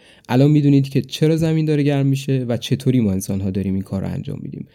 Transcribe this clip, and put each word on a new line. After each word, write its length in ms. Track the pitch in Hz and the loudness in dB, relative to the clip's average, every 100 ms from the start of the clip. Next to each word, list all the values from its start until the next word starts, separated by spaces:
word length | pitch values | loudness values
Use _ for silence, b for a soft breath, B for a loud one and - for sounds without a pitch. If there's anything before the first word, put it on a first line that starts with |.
| b b b | b b b
الان 220 | 123 143 | 2 4
می‌دونید 380 | 151 143 139 135 | 6 6 4 2
که 120 | 139 | -2
چرا 360 | - - 156 160 | -4 -2 0 2
زمین 280 | 160 160 156 | 0 0 0
داره 180 | 147 | 0
گرم 220 | 143 139 139 | 2 2 0
می‌شه 400 | 135 135 135 120 | 0 -2 -2 -2
و 100 | 117 | -4
چطوری 420 | - 135 135 127 | -2 -2 2 2
ما 120 | 107 | 2
انسان‌ها 400 | 95 - 98 98 | 0 -4 -4 -2
داریم 220 | 95 98 | -2 -2
این 100 | 95 | -4
کار 180 | 95 95 | -4 -6
رو 60 | 92 | -6
انجام 320 | 90 95 - | -6 -8 -10
می‌دیم. 260 | - - - | -10 -12 -14